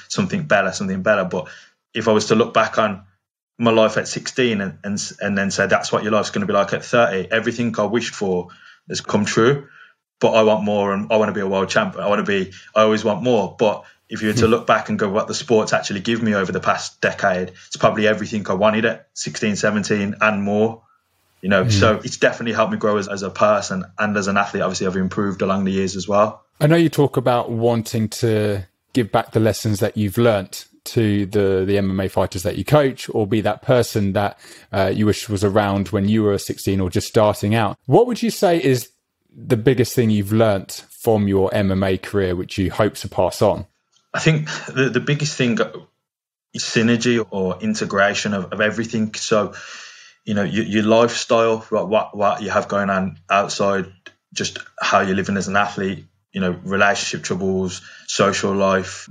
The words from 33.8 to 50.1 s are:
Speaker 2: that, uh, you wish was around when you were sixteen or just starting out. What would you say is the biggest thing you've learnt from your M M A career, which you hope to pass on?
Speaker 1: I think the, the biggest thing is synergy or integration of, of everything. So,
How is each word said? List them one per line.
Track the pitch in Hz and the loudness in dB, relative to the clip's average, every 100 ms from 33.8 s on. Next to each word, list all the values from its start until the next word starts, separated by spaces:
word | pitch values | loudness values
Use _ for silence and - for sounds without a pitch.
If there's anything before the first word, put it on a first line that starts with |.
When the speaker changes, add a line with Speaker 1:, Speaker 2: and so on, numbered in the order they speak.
| 113 113 98 | 2 0 0
Speaker 2:
that, | 98 101 - - - - | 0 -2 -6 -18 -20 -6
uh, | 98 98 | -2 0
you | 98 107 | 2 2
wish | 101 - | 0 -4
was | 101 | -2
around | 101 101 101 98 92 | 0 2 2 0 -2
when | 101 98 | 0 2
you | 110 | 2
were | 104 98 | 2 0
sixteen | - - - 98 | -4 -6 -2 -2
or | 92 | 0
just | 104 - | -2 0
starting | 117 107 101 104 | 2 4 2 0
out. | 113 104 - - | 0 0 -4 2
What | 160 247 | 4 4
would | 233 | 0
you | 233 | -4
say | - 196 170 | 0 2 4
is | 143 127 - _ _ _ _ - | 2 0 -2 _ _ _ _ -16
the | 113 117 | -2 2
biggest | 120 123 117 | 4 2 2
thing | - 113 | 2 2
you've | 104 98 | 2 2
learnt | 110 113 98 - - - | 2 4 2 -4 -16 -18
from | - 117 107 101 | -4 2 2 4
your | 95 95 | 2 2
M | 107 98 | 2 0
M | 95 | 0
A | 98 92 | 0 -2
career, | - 101 92 90 | -2 -2 0 -2
which | 82 - | -4 -2
you | 90 | -2
hope | - 107 - | 0 -2 -2
to | 98 | -6
pass | - 90 - | -2 -2 2
on? | 107 80 - _ _ _ _ | 0 0 -6 _ _ _ _
Speaker 1:
I | - | -2
think | 160 151 156 - - | 0 0 -2 -10 -6
the, | 135 135 | -2 0
the | 120 | 0
biggest | 120 147 147 - | -2 -2 -2 -2
thing | 123 110 110 87 - _ _ _ _ _ _ | 0 0 -2 -6 -20 _ _ _ _ _ _
is | 117 | -10
synergy | - 120 113 117 123 117 104 | -4 0 2 2 2 0 -2
or | 101 92 90 | -4 -4 -2
integration | 110 107 95 98 101 101 107 | -4 -4 -2 0 2 0 -2
of, | 101 90 | -4 -4
of | 101 | -2
everything. | 107 110 113 113 107 - | -2 -2 -4 -2 -4 -4
So, | - 110 98 - - - - - - | 0 0 0 -6 -18 -18 -20 -20 -20